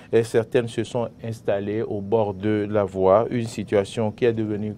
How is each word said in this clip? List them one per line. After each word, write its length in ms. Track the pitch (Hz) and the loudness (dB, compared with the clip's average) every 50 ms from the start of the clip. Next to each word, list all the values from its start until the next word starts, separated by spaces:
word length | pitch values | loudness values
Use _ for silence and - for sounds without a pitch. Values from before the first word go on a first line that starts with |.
| - - - | -8 0 2
et 100 | 113 113 | 2 2
certaines 460 | - - 117 113 - - 127 117 113 | 2 0 0 0 2 0 0 0 0
se 160 | - 117 107 | -4 -6 -6
sont 240 | - - 123 113 - - - - | -4 -4 -4 -4 -4 -8 -10 -10
installées 560 | 113 113 113 - - 104 101 101 104 104 110 | -10 -10 -6 -4 -2 -2 -2 -2 -4 -4 -4
au 220 | 117 - 110 101 98 | -4 -4 -6 -8 -4
bord 320 | 98 113 113 107 101 98 | 0 0 0 0 0 -2
de 340 | 92 98 107 107 104 104 101 | -2 0 0 0 0 0 0
la 140 | 107 107 101 | 0 0 0
voie, 420 | 92 92 95 95 95 95 107 117 - | 0 0 2 4 6 6 6 4 2
une 180 | - 123 113 113 | -2 -4 -4 -4
situation 640 | - - 98 - 110 101 98 - - 120 113 107 104 | -6 -8 -4 2 2 2 2 2 -2 -2 -2 -2 -2
qui 140 | - 127 | 0 0
est 80 | 120 113 | 0 2
devenue 400 | 113 110 104 107 101 107 107 104 | 0 -2 -2 -4 -4 -4 -6 -8